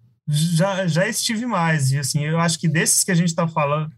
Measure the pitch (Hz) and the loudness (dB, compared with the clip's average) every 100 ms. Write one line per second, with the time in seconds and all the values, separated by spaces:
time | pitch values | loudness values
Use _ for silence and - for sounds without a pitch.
0 | _ _ - 147 170 160 196 185 185 151 | _ _ -4 -2 0 2 0 0 0 0
1 | 214 220 - 220 247 190 165 160 131 139 | 0 -2 -4 -4 -2 0 2 2 0 0
2 | 131 147 147 165 170 165 165 151 226 - | -2 -2 -2 0 0 0 0 0 2 0
3 | - 170 180 165 165 165 143 151 156 | 2 2 2 0 -2 0 0 0 -4